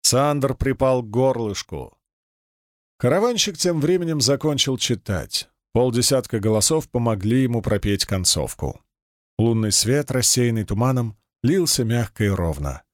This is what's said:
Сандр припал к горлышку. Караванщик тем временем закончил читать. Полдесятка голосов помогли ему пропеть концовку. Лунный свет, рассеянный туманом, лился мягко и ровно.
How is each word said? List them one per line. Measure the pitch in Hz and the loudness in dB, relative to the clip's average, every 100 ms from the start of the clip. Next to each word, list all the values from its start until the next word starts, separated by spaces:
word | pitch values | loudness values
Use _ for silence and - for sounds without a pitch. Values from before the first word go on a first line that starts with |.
Сандр | - 123 143 147 135 | 2 2 2 0 -2
припал | 127 135 127 135 127 | 0 -2 0 2 0
к | 113 | 0
горлышку. | 113 131 120 110 98 - 73 60 _ _ _ _ _ _ _ _ _ _ _ | 0 0 0 -4 -6 -10 -12 -12 _ _ _ _ _ _ _ _ _ _ _
Караванщик | 123 170 233 233 - 165 | 0 2 2 0 -2 0
тем | 180 160 | 0 0
временем | 147 185 170 151 | 2 0 0 0
закончил | 123 139 156 139 - 131 | 0 2 0 0 -2 -2
читать. | - 113 - 90 58 - - _ _ | -2 -4 -2 -6 -4 -8 -10 _ _
Полдесятка | 113 127 120 117 135 - 113 | 2 2 2 2 0 0 -2
голосов | 107 110 - 160 151 | 2 2 2 0 -2
помогли | 123 117 107 104 127 | -2 0 0 0 2
ему | 131 117 | 2 -2
пропеть | - 104 104 101 | -2 -2 0 -2
концовку. | - 95 90 - 64 - 67 - _ _ _ _ _ - | -2 -2 0 -2 -4 -6 -8 -8 _ _ _ _ _ 0
Лунный | 117 113 107 | 2 2 2
свет, | - 107 143 139 | 0 2 0 0
рассеянный | 127 120 127 120 113 | -2 0 2 2 0
туманом, | 101 104 123 127 113 - _ _ | -2 0 0 0 -2 -8 _ _
лился | 123 190 165 - | 0 2 2 0
мягко | 113 120 110 - | 0 0 -2 -2
и | 104 | 0
ровно. | 95 85 71 71 65 _ | 0 -2 -2 -6 -8 _